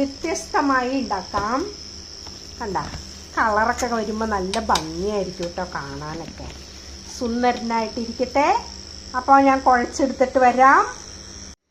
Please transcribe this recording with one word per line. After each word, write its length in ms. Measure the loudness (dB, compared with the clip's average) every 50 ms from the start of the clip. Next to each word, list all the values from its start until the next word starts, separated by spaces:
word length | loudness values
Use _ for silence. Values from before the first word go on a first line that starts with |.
വ്യത്യസ്തമായി 920 | -2 -2 -4 -6 -6 -4 -4 -6 -6 -4 -2 0 2 2 2 2 2 0 -2 -2
ഉണ്ടാക്കാം. 580 | -2 -2 -4 -4 -4 -4 -4 -2 -2 0 -2 -2 -2 -4 -8 -12 -16 -16 -16 -18 -18 -18 -18 -18 -18 -18 -18 -18 -18 -16 -12 -10
കണ്ട 180 | -8 -4 -4 -4 -4 -6 -10 -12 -14 -14 -16 -18 -14 -6 0
കളറൊക്കെ 520 | 2 2 4 4 4 2 2 0 0 -2 -2 -2 -2
വരുമ്പോ 280 | -2 -2 -4 -4 -2 -2 0
നല്ല 200 | -2 -2 -2 -2 -2 0 2
ഭംഗിയായിരിക്കും 800 | 2 0 0 -4 -6 -4 -2 -2 -2 -2 -2 -4 -6 -8 -8 -6 -6
ട്ടോ 120 | -6 -8 -6 -6
കാണാനൊക്കെ, 720 | -10 -8 -8 -10 -10 -10 -10 -10 -10 -12 -12 -12 -12 -14 -14 -14 -14 -16 -18 -18 -18 -18 -18 -18 -16 -16 -14 -8 -6
സുന്ദരനായിട്ടിരിക്കട്ടെ. 1300 | -4 -2 0 2 2 2 2 0 -2 -2 -2 -2 -2 -4 -4 -6 -6 -6 -4 -4 -4 0 2 2 4 4 2 2 0 -6 -16 -18 -18 -18 -18 -18 -14 -8 -6 -2
അപ്പൊ 180 | 4 6 6 8 8 6
ഞാൻ 120 | 4 4 6 4
കുഴച്ചെടുത്തിട്ട് 720 | 4 4 4 0 0 0 0 0 2 2 2 2 4 6 6 6
വരാം. 340 | 6 8 8 8 8 8 6 2 -4 -12 -16 -16 -18 -18 -18 -18 -18 -18 -18 -18 -20 _ _ _